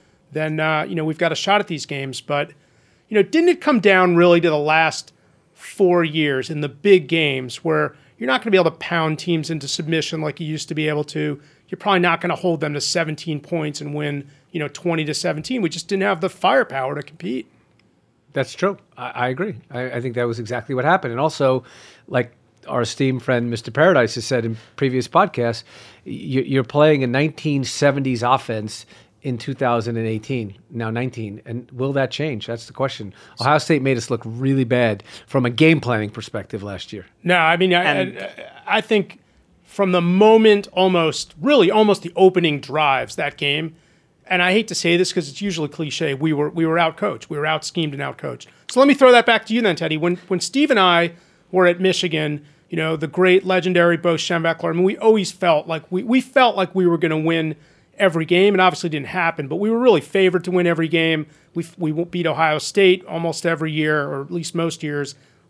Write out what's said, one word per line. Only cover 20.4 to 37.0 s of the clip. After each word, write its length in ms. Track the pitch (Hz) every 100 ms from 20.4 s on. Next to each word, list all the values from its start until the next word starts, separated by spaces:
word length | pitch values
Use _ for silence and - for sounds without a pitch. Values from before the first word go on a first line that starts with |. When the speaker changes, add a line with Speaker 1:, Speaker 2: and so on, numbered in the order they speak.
| 110 123 - 127
Speaker 2:
what 80 |
happened. 260 | 143 185 131
And 100 | 120
also, 440 | 156 - 135 131 - - - - -
like 260 | 127 120 _ _ _ -
our 140 | 123
esteemed 420 | 113 - 135 131
friend 260 | 123 123 120
Mister 220 | 117 -
Paradise 420 | 113 170 156 113
has 100 | 123
said 200 | - 127
in 120 | 113 113 - -
previous 320 | 139 127 120
podcasts, 560 | 165 190 - 117 113 - - - -
you, 380 | - 127 147 135
you're 220 | - 135
playing 380 | 127 147 151 151
a 60 | 127
nineteen 560 | 127 151 - 156 139
seventies 580 | 127 - 143 139 131 120
offense 640 | 123 131 - 110 107 - - - _ _
in 160 | 139 120
two 160 | -
thousand 420 | 131 127 120 113 113
and 100 | 113
eighteen, 480 | 110 - 127 107 95 -
now 220 | 117 110
nineteen. 500 | 113 127 120 107 104 -
And 240 | 117 120
will 240 | 123 135
that 160 | 139 127
change? 360 | - 151 113 -
That's 200 | 117 -
the 80 |
question. 400 | - 135 - 104 - - -
Ohio 160 | 120 151
State 240 | - 151
made 160 | 135 123
us 140 | -
look 100 | 117 113
really 380 | 117 131 135
bad 380 | 120 123 120 101 - - -
from 200 | 139 123
a 40 |
game 300 | 117 160 160
planning 300 | - 113 104
perspective 520 | 110 - 110 95 107
last 300 | 101 95 -
year. 140 | 104